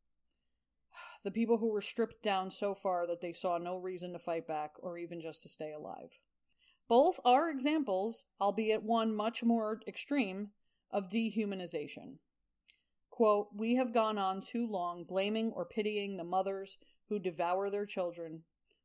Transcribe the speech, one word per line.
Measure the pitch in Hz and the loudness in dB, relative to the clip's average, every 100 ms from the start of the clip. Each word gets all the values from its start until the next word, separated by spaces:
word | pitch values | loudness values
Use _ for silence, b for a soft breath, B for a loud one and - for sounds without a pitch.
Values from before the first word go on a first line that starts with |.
| _ _ _ _ _ _ _ _ _ B B B | _ _ _ _ _ _ _ _ _ B B B
The | 196 | -6
people | 220 226 233 | 0 2 4
who | 226 | 2
were | 214 | 0
stripped | - - 226 - | -2 -2 -2 -2
down | 214 190 190 | -2 0 -2
so | - 202 | -2 -2
far | 190 196 180 175 | -2 0 0 0
that | 175 | -2
they | 175 | -6
saw | 165 185 170 | -4 0 0
no | 175 185 | -2 -4
reason | 185 180 180 | -6 -6 -8
to | 175 | -8
fight | - 165 165 | -4 -4 -2
back | 156 151 - | -6 -6 -8
or | 180 170 | -10 -8
even | 170 170 | -8 -8
just | 160 151 | -10 -12
to | 165 | -12
stay | - 156 | -10 -8
alive. | 151 95 - - - _ _ _ b b b - | -8 -10 -12 -14 -20 _ _ _ b b b 4
Both | 233 320 359 | 6 8 6
are | 247 254 330 | 6 6 6
examples, | 269 277 311 269 185 214 233 - - | 0 2 2 2 0 0 -4 -12 0
albeit | 202 196 214 214 | 2 2 2 2
one | 214 226 226 | 2 2 2
much | 214 214 233 | 0 -2 0
more | 233 233 214 220 - | 2 4 2 -4 -6
extreme, | - - 285 202 190 208 - _ _ _ | -10 -2 0 0 -4 -8 -12 _ _ _
of | 202 185 | -4 -2
dehumanization. | 220 226 220 202 190 175 165 - - - - _ _ _ _ _ b b _ _ | -2 0 -2 -2 -4 -6 -6 -8 -10 -16 -18 _ _ _ _ _ b b _ _
Quote, | - 220 208 208 | 4 6 6 2
"We | 202 226 | -2 2
have | 247 254 | 2 4
gone | 226 220 208 | 2 2 2
on | 190 190 | 0 -2
too | 196 233 233 | -4 -4 -2
long | 196 175 175 | -2 -2 -6
blaming | 165 185 202 220 226 | -4 0 0 0 -2
or | - | -2
pitying | 170 - 214 208 202 190 | -4 -4 -2 -2 -4 -6
the | |
mothers | 170 185 190 196 196 - b b - | -2 0 0 -4 -8 -16 b b -6
who | 208 | -4
devour | 180 170 170 185 202 | -2 0 0 0 0
their | 202 208 | -2 -4
children, | - 175 165 165 160 - _ _ b | -2 -4 -4 -10 -12 -16 _ _ b